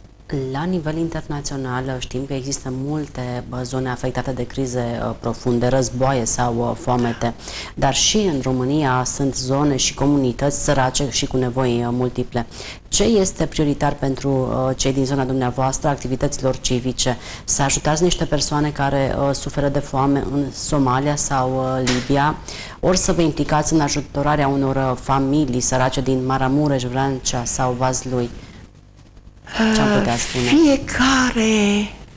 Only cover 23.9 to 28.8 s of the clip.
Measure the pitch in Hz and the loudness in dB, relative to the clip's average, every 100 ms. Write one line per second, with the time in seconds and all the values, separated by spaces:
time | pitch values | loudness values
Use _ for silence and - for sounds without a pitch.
23.9 | 147 139 143 143 151 139 139 135 135 131 | 0 -4 -2 2 2 2 2 2 2 0
24.9 | 127 - 135 135 147 135 123 - 127 131 | 0 0 0 2 2 2 0 0 2 2
25.9 | 139 131 131 127 131 131 139 151 135 123 | 0 0 0 0 0 2 2 2 2 0
26.9 | 131 135 131 - 127 120 - 127 123 127 | 0 0 0 -2 -2 -2 0 0 2 0
27.9 | 131 127 123 120 - - - - - | 0 -2 -2 -2 -6 -16 -18 -20 -20